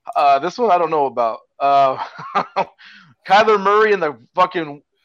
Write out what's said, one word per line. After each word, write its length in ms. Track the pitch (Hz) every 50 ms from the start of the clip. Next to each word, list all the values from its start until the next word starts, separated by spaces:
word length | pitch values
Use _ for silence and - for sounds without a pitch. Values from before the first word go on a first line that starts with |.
| _ - -
Uh, 220 | 165 147 139 139 139
this 200 | 147 180 - 247
one 120 | 240 214
I 80 | 180 175
don't 120 | 170 156
know 160 | 165 151 139
about. 340 | 131 117 123 117 113 110 - _ _ _ -
Uh, 420 | 143 139 139 139 139 135 127 - - - - - - - -
<laughs> 300 | - - - - - - - _ _ - - - - - 151 _ _ _ -
Kyler 320 | 190 208 226 220 214 202
Murray 300 | 190 202 208 214 214 214
and 100 | 202 185
the 160 | 165 151 135 113 _ _ _
fucking, 480 | 180 180 - - 175 160 147 143 147 _ _ _ _